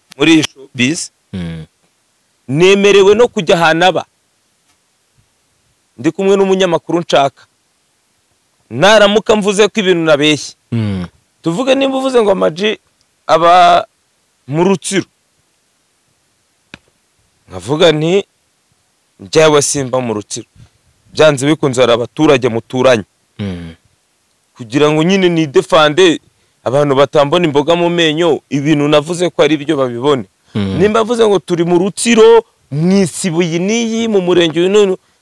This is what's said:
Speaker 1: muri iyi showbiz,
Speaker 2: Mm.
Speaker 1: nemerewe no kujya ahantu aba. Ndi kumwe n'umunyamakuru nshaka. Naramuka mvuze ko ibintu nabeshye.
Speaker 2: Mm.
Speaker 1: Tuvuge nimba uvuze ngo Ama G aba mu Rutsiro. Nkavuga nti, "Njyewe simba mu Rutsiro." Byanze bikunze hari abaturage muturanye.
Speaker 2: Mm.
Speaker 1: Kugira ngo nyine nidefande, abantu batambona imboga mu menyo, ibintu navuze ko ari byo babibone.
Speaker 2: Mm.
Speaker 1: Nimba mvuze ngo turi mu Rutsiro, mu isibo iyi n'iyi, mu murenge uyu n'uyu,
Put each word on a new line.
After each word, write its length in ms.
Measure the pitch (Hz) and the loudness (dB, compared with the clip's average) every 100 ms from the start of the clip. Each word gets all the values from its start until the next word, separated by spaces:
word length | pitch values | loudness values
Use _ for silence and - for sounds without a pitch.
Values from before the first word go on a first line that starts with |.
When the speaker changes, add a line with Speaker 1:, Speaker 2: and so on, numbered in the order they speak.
| _ - | _ -4
Speaker 1:
muri 160 | 147 | 2
iyi 100 | 160 | 2
showbiz, 680 | 135 - 135 123 123 170 - _ _ | 0 -8 -12 -4 -2 -2 -10 _ _
Speaker 2:
Mm. 320 | 95 85 82 80 _ _ _ _ _ _ _ - | -10 -10 -12 -16 _ _ _ _ _ _ _ -6
Speaker 1:
nemerewe 680 | 143 185 196 202 196 196 214 | 0 2 4 4 4 4 4
no 120 | 240 | 0
kujya 280 | - 160 175 | -2 -2 0
ahantu 300 | 165 160 180 | 0 2 0
aba. 200 | 156 - _ _ _ _ _ _ _ _ _ _ _ _ _ _ _ _ _ _ - | 0 -6 _ _ _ _ _ _ _ _ _ _ _ _ _ _ _ _ _ _ -8
Ndi 140 | 143 | -6
kumwe 240 | - 190 196 | -2 0 2
n'umunyamakuru 600 | 190 190 185 160 - 165 | 2 0 0 -2 -4 -6
nshaka. 400 | 165 139 160 - _ _ _ _ _ _ _ _ _ _ _ _ - | 0 0 0 -4 _ _ _ _ _ _ _ _ _ _ _ _ -14
Naramuka 680 | 113 185 214 202 214 - 214 | -2 2 4 2 0 0 0
mvuze 320 | 196 190 208 | 0 0 0
ko 120 | 226 | 0
ibintu 240 | 185 170 | -2 0
nabeshye. 520 | 160 143 151 147 - - _ | 2 2 2 -2 -6 -18 _
Speaker 2:
Mm. 340 | 117 107 95 87 _ _ _ | -6 -4 -6 -8 _ _ _
Speaker 1:
Tuvuge 320 | 165 175 262 269 | -6 -4 -2 0
nimba 220 | 269 269 | -2 -2
uvuze 240 | 262 247 | -2 0
ngo 100 | 208 | 0
Ama 180 | 185 185 | 0 -2
G 300 | 160 214 - _ _ _ _ - | -2 -4 -6 _ _ _ _ -2
aba 580 | 160 170 180 175 175 - _ _ _ _ _ - | 0 4 4 4 2 -2 _ _ _ _ _ -8
mu 160 | 151 | -2
Rutsiro. 420 | 185 196 - 190 - _ _ _ _ _ _ _ _ _ _ _ _ _ _ _ _ - _ _ _ _ _ _ _ | 0 -2 -4 -6 -6 _ _ _ _ _ _ _ _ _ _ _ _ _ _ _ _ -20 _ _ _ _ _ _ _
Nkavuga 420 | 92 95 151 175 | -14 -6 0 2
nti, 340 | 151 160 196 - _ _ _ _ _ _ _ _ - | 2 0 -2 -4 _ _ _ _ _ _ _ _ -20
"Njyewe 420 | 98 156 156 147 | -4 2 2 2
simba 400 | - 147 131 131 | 0 -4 -6 -6
mu 120 | 123 | -4
Rutsiro." 340 | 104 - 123 - _ - _ _ _ _ | -8 -10 -14 -16 _ -20 _ _ _ _
Byanze 340 | - 156 139 143 | 2 2 2 0
bikunze 340 | 156 143 123 | -2 -2 0
hari 120 | 120 | 2
abaturage 560 | 117 117 - 156 139 120 | 0 -2 -2 0 0 -2
muturanye. 540 | 113 - 127 127 117 90 _ _ - | -4 -6 -2 0 0 -2 _ _ -12
Speaker 2:
Mm. 340 | 101 87 82 80 _ _ _ _ _ _ _ - | -10 -10 -14 -18 _ _ _ _ _ _ _ -20
Speaker 1:
Kugira 340 | 117 135 151 | -8 0 0
ngo 120 | 151 | 0
nyine 260 | 165 196 180 | 0 0 0
nidefande, 920 | 165 156 175 - 170 151 160 185 147 _ _ _ _ | 0 -2 -2 0 2 2 2 2 0 _ _ _ _
abantu 320 | 113 135 147 135 | -4 -2 0 2
batambona 500 | 143 156 143 175 170 | 2 2 0 0 0
imboga 300 | 139 143 170 | 0 0 0
mu 140 | 170 | 0
menyo, 520 | 170 160 151 175 131 - | 0 -2 0 0 -2 -4
ibintu 380 | 139 143 151 147 | -4 0 0 2
navuze 420 | 151 147 175 175 | 0 0 -4 -4
ko 140 | - | 0
ari 140 | 151 151 | 0 0
byo 200 | 143 139 | -2 -2
babibone. 480 | 131 117 135 139 95 _ _ 110 | -2 -2 -2 -2 -4 _ _ -6
Speaker 2:
Mm. 220 | 98 98 | -4 0
Speaker 1:
Nimba 240 | 208 220 220 | 0 0 -2
mvuze 220 | 240 220 | 0 0
ngo 120 | 190 | 0
turi 240 | - 170 | -2 -4
mu 140 | 170 170 | 0 0
Rutsiro, 640 | 196 - 233 233 220 233 - _ _ | -2 -4 0 4 6 4 2 _ _
mu 300 | 143 175 196 | -4 0 0
isibo 380 | 190 - 190 160 | 0 -4 -6 -4
iyi 160 | 175 170 | -2 -4
n'iyi, 480 | 190 226 226 226 226 | -4 -4 -4 -4 -2
mu 140 | 202 | -2
murenge 380 | 175 175 170 156 | 0 2 0 0
uyu 100 | 180 | 0
n'uyu, 280 | 208 196 185 _ _ | 2 2 -2 _ _